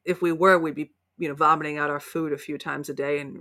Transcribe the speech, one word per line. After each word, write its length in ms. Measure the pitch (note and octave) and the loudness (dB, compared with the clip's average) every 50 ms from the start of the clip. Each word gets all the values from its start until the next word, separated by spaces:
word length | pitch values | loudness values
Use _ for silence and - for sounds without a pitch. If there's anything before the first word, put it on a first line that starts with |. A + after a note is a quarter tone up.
| - | -4
If 180 | F3 F3+ F3 F3+ | -4 -4 0 0
we 80 | E3+ | 0
were, 260 | E3 D#3 F3 F#3+ F#3+ | 2 4 6 6 6
we'd 200 | F3 E3 D#3 C#3+ | 6 4 0 -4
be, 160 | C#3+ D3+ D3 _ _ _ _ _ - | -6 -8 -10 _ _ _ _ _ -6
you 100 | F3 D3+ | -6 -4
know, 60 | C#3+ | 0
vomiting 440 | C#3+ D#3+ D#3 D#3+ D#3 D3+ D3+ D3 D3 | 2 4 4 4 4 2 -4 -4 -2
out 120 | D3 D3 | -2 -2
our 80 | C#3+ C#3+ | -2 -4
food 340 | - - - E3 D#3+ D#3 D3 | -6 -6 -6 -4 -2 -2 -4
a 60 | C#3+ | -6
few 200 | - - D3 C3+ | -6 -8 -10 -8
times 300 | - D#3 C#3+ C#3+ D3 D3 | -6 -8 -8 -8 -8 -8
a 60 | C#3+ | -6
day 240 | C3+ C#3 C#3+ D3 D3 | -4 -2 -2 -2 -2
and 180 | C#3+ C#3 - - | -4 -6 -12 -12